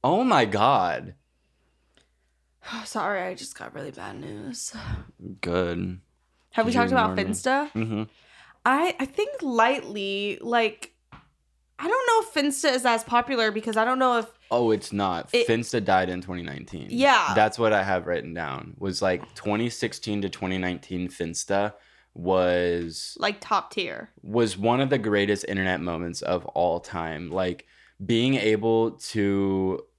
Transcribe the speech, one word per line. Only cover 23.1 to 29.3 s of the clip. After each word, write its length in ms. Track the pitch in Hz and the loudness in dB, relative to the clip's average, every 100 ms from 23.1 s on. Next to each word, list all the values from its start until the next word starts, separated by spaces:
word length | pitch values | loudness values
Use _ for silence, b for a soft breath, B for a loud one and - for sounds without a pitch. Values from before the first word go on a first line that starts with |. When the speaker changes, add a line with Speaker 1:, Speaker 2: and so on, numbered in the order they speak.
| - | -4
Speaker 2:
Like, 200 | 202 202 | -4 -4
top 300 | - 202 - | -2 -2 -2
tier. 380 | - 165 69 - _ | -8 -8 -10 -14 _
Speaker 1:
was 360 | - 113 113 98 | -4 0 0 2
one 240 | 110 123 | 2 2
of 80 | 135 | 2
the 80 | 135 | 0
greatest 480 | 107 104 101 101 - | 2 2 2 0 0
internet 320 | 98 95 90 | -2 0 0
moments 400 | 87 82 85 85 | -2 -4 -6 -6
of 240 | - 90 - | -2 -2 -2
all 340 | - 87 85 | 0 0 0
time. 500 | - 87 82 78 85 | -4 -8 -6 -8 -6
Like, 360 | 90 92 87 b b b b | -2 -2 -4 b b b b
being 300 | 98 113 127 | 0 2 4
able 560 | 120 107 107 113 113 113 | 4 4 4 4 4 2
to 880 | - - 107 101 | -2 -6 0 2